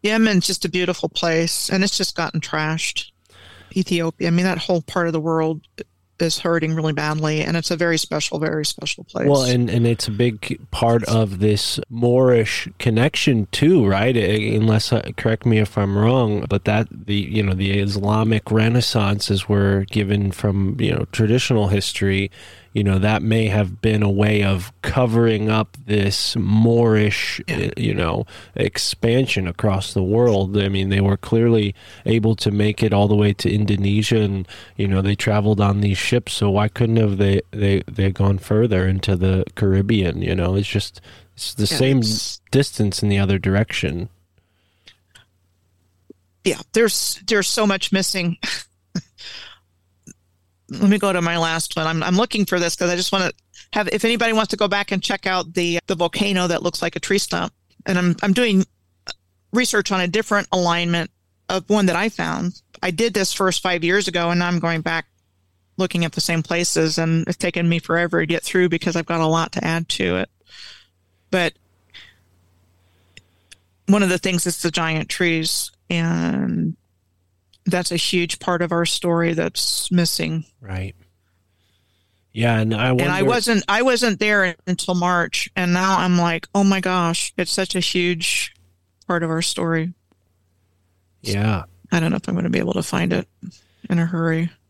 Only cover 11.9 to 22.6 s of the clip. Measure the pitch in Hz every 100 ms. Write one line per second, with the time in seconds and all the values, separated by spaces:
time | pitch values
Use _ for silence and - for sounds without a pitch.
11.9 | 117 120 127 127 120 107 - - - 123
12.9 | 110 139 - - 117 101 - 147 185 101
13.9 | 98 117 120 95 107 107 110 110 110 -
14.9 | 117 - - 113 104 123 110 104 - 98
15.9 | 101 110 131 113 104 - 98 - 107 -
16.9 | - - 104 69 110 98 92 98 101 101
17.9 | 101 101 107 110 110 - 110 110 123 117
18.9 | 113 101 101 - 98 - 101 98 98 98
19.9 | 107 98 104 98 - 107 98 98 139 104
20.9 | - - - 110 123 - 117 101 101 -
21.9 | - 98 98 98 - - -